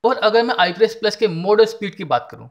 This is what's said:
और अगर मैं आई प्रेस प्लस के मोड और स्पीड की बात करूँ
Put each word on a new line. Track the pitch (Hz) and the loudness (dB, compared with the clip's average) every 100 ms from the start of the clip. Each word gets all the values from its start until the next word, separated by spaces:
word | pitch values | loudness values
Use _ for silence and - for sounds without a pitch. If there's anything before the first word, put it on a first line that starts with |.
और | 233 269 | 0 0
अगर | 214 226 | 2 2
मैं | 233 240 | 0 0
आई | 175 | -2
प्रेस | 180 220 | 2 0
प्लस | 226 214 208 | 0 -4 -2
के | 220 | -2
मोड | 165 180 208 | -2 0 4
और | 220 | 4
स्पीड | - 202 | 2 -10
की | 170 170 | -10 -4
बात | 123 - | -4 -4
करूँ | 120 117 | -20 -20